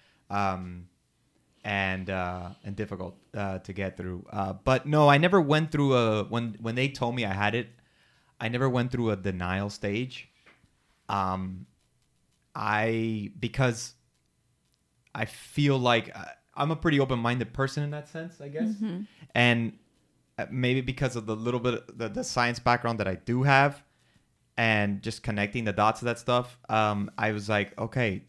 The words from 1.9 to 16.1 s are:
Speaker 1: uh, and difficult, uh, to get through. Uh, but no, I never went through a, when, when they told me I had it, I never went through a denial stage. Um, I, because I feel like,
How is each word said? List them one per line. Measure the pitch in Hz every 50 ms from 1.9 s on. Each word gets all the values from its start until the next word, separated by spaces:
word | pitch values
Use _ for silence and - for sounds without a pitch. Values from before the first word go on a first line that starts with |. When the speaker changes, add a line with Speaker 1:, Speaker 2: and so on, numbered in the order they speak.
| 95 95 92 95
Speaker 1:
uh, | 95 92 90 90 90 90 90 90 95 - -
and | 104 101
difficult, | 104 107 101 104 90 92 90 92 - _ _ -
uh, | 107 101 98 95 92
to | - - 95
get | 98 98 95 -
through. | - 90 92 90 90 - -
Uh, | - 101 98 95 95
but | 95 - 131 131 127 -
no, | 143 151 151 151 143
I | 143 143
never | 160 180 185 196
went | 160 139 151 151 160 151
through | - 147 143 139 131
a, | 123 117 110 107 107 101
when, | - 117 117 117 117 104 -
when | 110 113 113
they | 123 131 139
told | 123 - 127 117 120
me | 123 117
I | 101 95
had | 95 104 104 107
it, | 120 113 - - _ _ _ _ _ _ _ _ _ _ _ _ -
I | - 113
never | 120 123 135 135
went | 123 127 120 127
through | 127 120 120 110
a | 104
denial | 95 92 101 92 90 90 87 92 98 101 104
stage. | 101 - - 101 101 110 127 127 - - - - _ _ _ - - _ _ _ _ _ _ _ _ _ _ -
Um, | 101 98 95 95 92 95 95 92 92 92 95 - _ _ _ _ _ _ _ _ _ _ _ _ _ _ _ _ -
I, | 110 107 104 107 107 107 113 113 113 113 113 110 107 104 98 - -
because | - 120 - - 135 123 117 110 - - - _ _ _ _ _ _ _ _ _ _ _ _ _ _ _ _ _ _ _ _ _ _ _ -
I | - 110
feel | 107 - - - - - 147 147 143 139 131
like, | 123 123 120 117 104 -